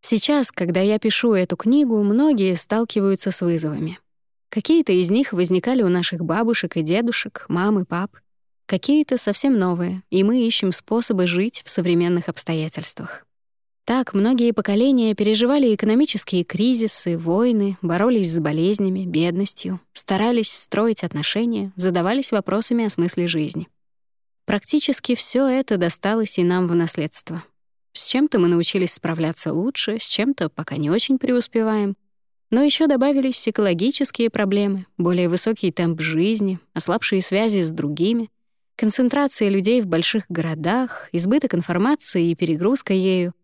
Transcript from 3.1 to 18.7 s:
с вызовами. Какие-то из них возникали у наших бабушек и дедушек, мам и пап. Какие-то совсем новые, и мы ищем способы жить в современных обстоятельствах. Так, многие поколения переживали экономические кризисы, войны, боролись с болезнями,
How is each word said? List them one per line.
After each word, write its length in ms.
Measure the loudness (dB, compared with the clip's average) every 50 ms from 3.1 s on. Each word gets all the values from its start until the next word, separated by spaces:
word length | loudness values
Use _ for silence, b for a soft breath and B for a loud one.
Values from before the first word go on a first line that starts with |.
| 0 0 0 -2
с 100 | -2 0
вызовами. 600 | 0 0 0 0 -2 -2 -4 -4 -6 -6 -8 -12 _ _ _ _ _ _ _ _ _ _
Какие-то 420 | -6 -6 0 2 4 4 4 4
из 220 | 2 2 4 4 2
них 200 | 2 2 0 0
возникали 500 | 0 0 2 2 0 2 2 0 2 2
у 60 | 2
наших 360 | 2 0 0 -2 -4 -4 -4
бабушек 520 | -2 0 0 2 0 0 0 -2 -4 -4
и 60 | -4 -2
дедушек, 640 | 0 0 0 0 0 -2 -4 -6 -8 _ -16 -6
мам 320 | -4 -2 0 2 2 2 0
и 60 | 0
пап. 320 | -2 -4 -6 -6 -6 _ -18 _ _ _ _ _ _ _ _ _
Какие-то 500 | _ -4 -4 0 2 2 2 4 2 0
совсем 400 | -2 0 -2 -2 0 0 2 2
новые, 460 | 2 2 0 0 -2 -2 -4 -6 -8 -10 _
и 140 | 0 2 2
мы 200 | 4 2 2 2
ищем 280 | 2 0 0 0 0 -2
способы 560 | -2 -4 -2 -2 -2 0 0 0 0 0 0
жить 340 | 2 0 -2 -2 -4 -8 -8
в 60 | -4
современных 580 | -4 -2 0 2 2 2 2 2 0 0 -2 -4
обстоятельствах. 960 | -8 -8 -6 -4 -4 -4 -4 -4 -6 -6 -6 -6 -6 -8 -10 -14 -14 -16 _ _ _ _ _ _ _ _ _ _ _ _ _
Так, 280 | -2 0 0 0 0 0
многие 400 | 0 2 2 2 2 2 2 2
поколения 640 | 0 0 0 2 2 4 4 4 4 2 2 0
переживали 580 | 0 0 0 2 2 2 2 2 4 4 2 2
экономические 680 | 2 2 2 4 2 2 2 0 -4 -4 -2 -2 -2 -2
кризисы, 760 | _ -2 0 2 2 2 2 0 -2 -2 -2 -2 -2 -4
войны, 640 | -2 0 0 2 2 2 2 2 2 0 0 -2 -4
боролись 540 | -4 -2 0 2 2 2 2 2 2 2 0
с 60 | 0
болезнями, 640 | 0 0 0 0 2 0